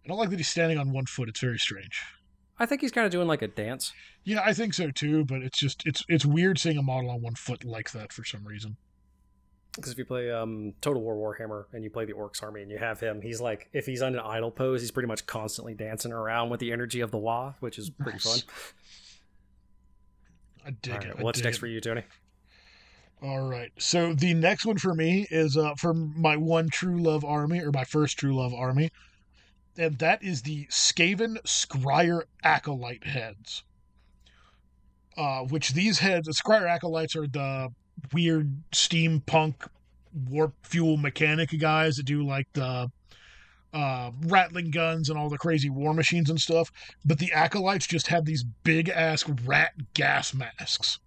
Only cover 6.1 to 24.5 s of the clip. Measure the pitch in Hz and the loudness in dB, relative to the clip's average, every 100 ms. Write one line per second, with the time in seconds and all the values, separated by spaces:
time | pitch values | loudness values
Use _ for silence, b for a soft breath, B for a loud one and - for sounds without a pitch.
6.1 | 165 143 151 185 175 170 151 135 127 123 | 2 4 4 4 2 0 0 0 -2 -4
7.1 | 120 117 117 - 120 120 110 107 90 90 | -6 -6 -8 -8 -10 -8 -10 -10 -10 -12
8.1 | - 113 104 104 104 107 107 _ _ _ | -12 -12 -12 -12 -12 -12 -12 _ _ _
9.1 | _ _ _ _ _ _ - 131 123 127 | _ _ _ _ _ _ -14 -12 -10 -8
10.1 | 127 120 117 113 110 107 - 147 135 113 | -6 -4 -4 -4 -6 -10 -6 -2 -2 -2
11.1 | 107 107 104 110 107 101 120 107 117 110 | -4 -4 -6 -10 -10 -12 -12 -10 -6 -6
12.1 | 101 104 - 107 107 101 104 113 107 113 | -8 -10 -10 -12 -12 -12 -6 -6 -4 -6
13.1 | 107 110 113 120 104 - 143 135 123 131 | -6 -8 -6 -4 -6 -6 -6 -6 -2 -2
14.1 | 127 110 113 117 - 131 127 117 131 123 | -2 -4 -4 -4 -2 0 0 -2 -4 -4
15.1 | 107 - 113 107 - 120 107 107 110 117 | -6 -6 -8 -8 -8 -12 -10 -8 -6 -6
16.1 | 117 110 117 117 120 117 117 120 120 117 | -4 -2 0 0 -2 -4 -4 -4 -4 -2
17.1 | 110 110 117 131 135 120 - 107 - 131 | -2 -2 -2 -4 -10 -10 -8 -12 -6 -8
18.1 | 98 107 120 - B B B B B B | -4 -2 -2 -4 B B B B B B
19.1 | B B B _ _ _ _ _ _ _ | B B B _ _ _ _ _ _ _
20.1 | _ _ _ _ _ 139 123 123 107 101 | _ _ _ _ _ -14 -10 -8 -8 -8
21.1 | - 117 117 120 117 120 113 113 113 - | -4 -2 0 -2 -2 -6 -6 -4 -4 -6
22.1 | - _ _ b b b b b b b | -20 _ _ b b b b b b b
23.1 | _ 139 135 135 123 120 - - 175 170 | _ -6 -4 -4 -6 -10 -6 0 2 2
24.1 | 151 175 165 170 | 4 4 6 4